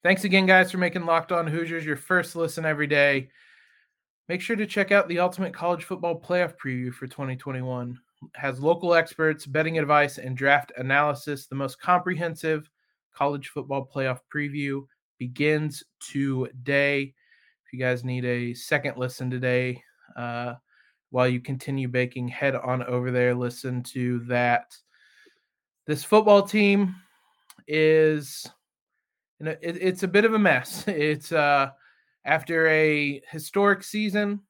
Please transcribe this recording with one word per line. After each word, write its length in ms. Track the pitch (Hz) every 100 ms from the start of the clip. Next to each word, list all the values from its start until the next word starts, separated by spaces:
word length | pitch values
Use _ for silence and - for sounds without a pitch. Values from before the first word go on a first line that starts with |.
Thanks 220 | 175 190
again, 220 | 196 190 185
guys, 240 | 185 180
for 80 | 185
making 260 | 180 180
Locked 280 | 170 165 160
On 140 | 175 160
Hoosiers 380 | 160 170 165
your 120 | 151 139
first 380 | - 185 170
listen 300 | 170 165 165
every 220 | 160 147 147
day. 420 | 147 143 139 131 _ _ _ _ _ _ _ _ _ -
Make 140 | 180
sure 160 | 185 226
to 80 |
check 260 | 214 208 196
out 160 | 202 196
the 120 | 170
Ultimate 340 | 180 180 180
College 320 | - 170 175
Football 340 | - 185 175 165
Playoff 360 | - 180 175 -
Preview 380 | 135 127 123
for 120 | 123 127
twenty 300 | - 135 131
twenty-one. 640 | 139 131 127 123 123 123 _ _
It 80 | - -
has 180 | 135 127
local 360 | 147 170 180
experts, 500 | 170 165 - 156 151
betting 340 | 143 147 156 165
advice, 380 | 143 147 147 139
and 180 | 127
draft 380 | 127 139 143 - -
analysis. 680 | 127 143 147 135 - 139 -
The 100 | 135
most 220 | 135 -
comprehensive 920 | - 180 180 165 170 160 160 156 151 _ _ _ _
college 340 | - 143 143 -
football 380 | 151 135 139 131
playoff 260 | 139 131 127 _
preview 520 | 151 143 147 143 139 135 _ _ _
begins 680 | 127 123 147 151 151 151 - _
today. 1120 | - 139 139 131 123 131 127 139 143 143 135 _ _ _ _ _ _
If 60 |
you 40 | 123
guys 240 | 127 127
need 220 | 127 127
a 300 | 123 120 120
second 420 | 123 - 147 143 123
listen 320 | 127 - 127
today, 540 | 127 127 123 127 123 _ _ _ -
uh, 380 | 120 120 123 123 _ _ _ _ _
while 180 | 127 127
you 120 | 123
continue 480 | 127 131 - 135 127
baking, 380 | 123 123 127 123
head 300 | - 139 131
on 260 | 127 127
over 260 | 123 123 123
there, 240 | 123 123
listen 480 | 123 123 123 131 123
to 360 | 123 131 123 123
that. 540 | 120 120 120 120 - - _ _ _ _ _ _ _ _ _ _ -
This 160 | 151
football 400 | - 214 214 202
team 540 | 196 214 202 202 190 185 _ _ _ _ _ - -
is, 800 | 151 156 156 156 151 135 - - _ _ _ _ _ _ _ _ _
you 80 | 156
know, 100 | 156
it, 140 | 170 175
it's 220 | 185 185
a 60 | 185
bit 160 | 196
of 100 | 220
a 40 | 220
mess. 460 | 196 131 - -
<laughs> 40 | -
It's, 440 | 170 151 151 -
uh, 380 | 165 147 143 135 - _ _ _ _
after 420 | 131 156 156 165 160
a 540 | 156 156 151 143 143 -
historic 540 | 160 156 202 202 190
season 560 | - 214 214 202 208 202